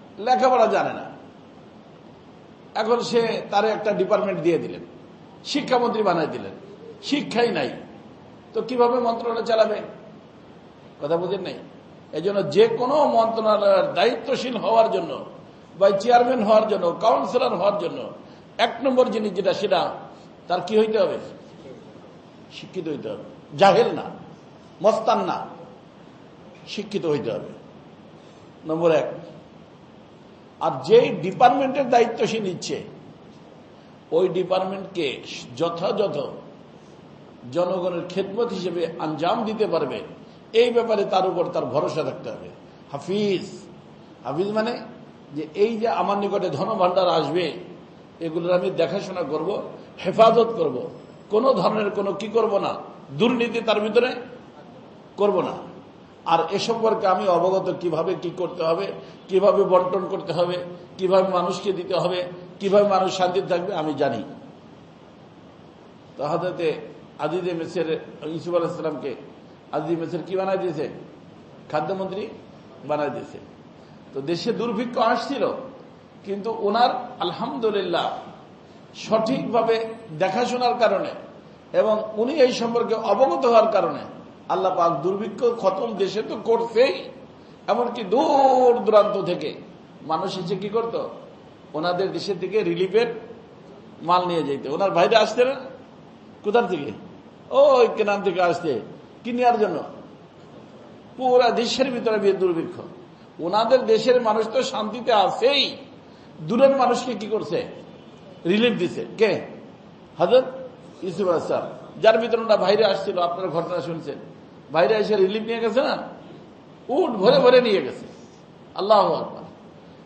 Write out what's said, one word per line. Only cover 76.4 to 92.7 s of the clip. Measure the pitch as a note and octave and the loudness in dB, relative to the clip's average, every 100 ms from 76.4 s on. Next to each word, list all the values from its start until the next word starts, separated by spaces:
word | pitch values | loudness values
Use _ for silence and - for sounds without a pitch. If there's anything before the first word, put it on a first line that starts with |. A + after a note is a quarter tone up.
| G#3+ G#3+ | -6 -2
ওনার | G3+ A3+ B3+ - - - | 0 2 2 2 -8 -6
আলহামদুলিল্লাহ | F3 E3 A#3+ C#4 A3 G3+ F3+ D#3+ A#2+ - - - - - - - - - | -6 -4 -8 -2 -2 0 -2 -2 -2 -6 -12 -18 -20 -20 -20 -20 -20 -14
সঠিকভাবে | - A3 B3 - - A3+ A3+ A3 A3+ - - D#3 | -2 0 0 -2 -2 0 2 0 -2 -10 -10 -4
দেখাশোনার | F#3 A3+ A3 B3 B3 G#3+ | -2 0 -2 0 0 2
কারণে | G#3+ F#3+ C#3+ - - - - - - | 2 2 -4 -10 -14 -20 -20 -20 -4
এবং | E3+ G#3+ G#3+ - | 0 2 0 -2
উনি | G#3 A#3+ | -2 0
এই | D#4 B3+ | 4 4
সম্পর্কে | F#3+ A3+ A#3 G3+ | 2 -2 -2 -2
অবগত | A3 A3 G3+ - E3+ B3 | -2 0 2 2 2 4
হওয়ার | A3+ G#3+ | 6 6
কারণে | G3 E3 C3+ - - - - - | 2 0 -4 -10 -16 -20 -14 -4
আল্লাহ | F3+ F#3 F3+ | -2 0 2
পাক | E3+ D3 | 2 2
দুর্ভিক্ষ | F3 G3+ A3 - A#3+ - | -2 -2 -4 -2 -2 0
খতম | F#3+ - A#3+ | -2 -2 -2
দেশে | F#3+ F#3+ G#3+ | -2 -2 -4
তো | - A#3 | -6 -4
করছেই, | A3 A3+ - A3 C4+ - - - - - - - - | 0 0 2 2 2 2 -10 -16 -20 -20 -20 -8 -2
এমনকি | A3 A#3+ - | 0 -2 -6
দূর | F#3+ A#3+ D#4 C#4 C4+ B3+ B3 A3+ | 0 2 4 4 6 6 6 4
দূরান্ত | G3+ G#3+ G3+ G3 | 6 6 6 2
থেকে | E3 E3 D3+ - - - - - | -2 -4 -6 -10 -16 -20 -20 -14
মানুষ | D3+ D#3+ F#3+ F#3+ | -6 -4 -4 -6
এসে | E3+ F#3+ | -6 -4
কি | G3+ | -2
করত? | A3 A3+ E3 - - - - - - - | -4 -2 -4 -6 -10 -18 -20 -20 -20 -12
ওনাদের | D3+ F3 F3+ F#3 | -4 -2 -2 -2
দেশের | E3 G#3 F3+ | -4 -6 -6
থেকে | F3+ G#3+ | -2 0
রিলিফের | F3 | 0